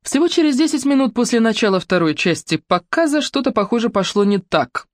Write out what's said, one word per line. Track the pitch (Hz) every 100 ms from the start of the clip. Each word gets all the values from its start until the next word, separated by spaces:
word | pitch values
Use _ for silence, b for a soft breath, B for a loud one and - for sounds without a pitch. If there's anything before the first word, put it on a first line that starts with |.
Всего | - 277 339
через | - 311 254
десять | 311 294
минут | 269 277 262
после | - 240 233
начала | 226 220 214 190
второй | - 185 160
части | 151 180 151 - 160
показа | _ 180 _ - 330 294
что-то, | - 277 262
похоже, | 220 196 240 233
пошло | 208 180 202 202
не | 202
так. | - 160 127 - -